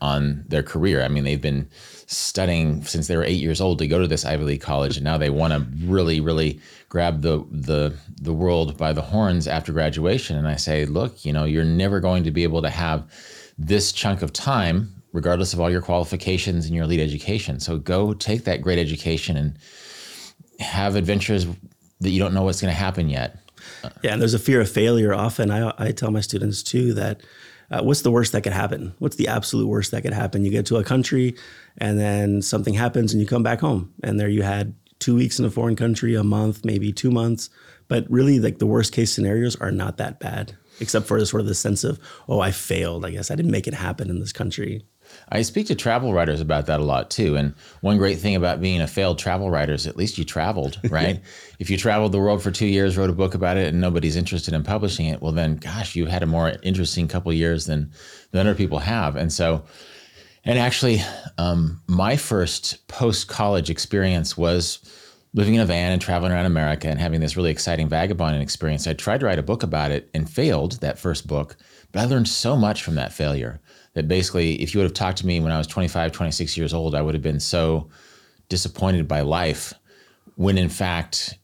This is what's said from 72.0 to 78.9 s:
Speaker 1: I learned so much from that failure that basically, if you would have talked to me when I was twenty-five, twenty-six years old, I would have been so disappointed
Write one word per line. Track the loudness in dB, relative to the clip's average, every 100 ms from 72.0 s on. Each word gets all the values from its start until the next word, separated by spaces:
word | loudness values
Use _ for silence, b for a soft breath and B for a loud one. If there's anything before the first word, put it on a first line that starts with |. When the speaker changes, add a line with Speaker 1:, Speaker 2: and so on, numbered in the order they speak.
Speaker 1:
I | 0
learned | 2 0
so | 0 0 2
much | 2 0
from | -2 -2
that | -4
failure | -4 -2 -2 -4 -10 b b b
that | -4 0
basically, | 0 0 0 0 0
if | -2
you | 0
would | 2
have |
talked | 2 2 0
to | 0
me | 0
when | 2
I | 0
was | -2
twenty-five, | -2 -2 0 -2
twenty-six | -2 -4 -2 -4 -2
years | -2
old, | -2 0
I | 0
would | 0 0
have |
been | -2 -2
so | 0 0 2 0 -2 b b b b b -6
disappointed | -4 -4 -2 0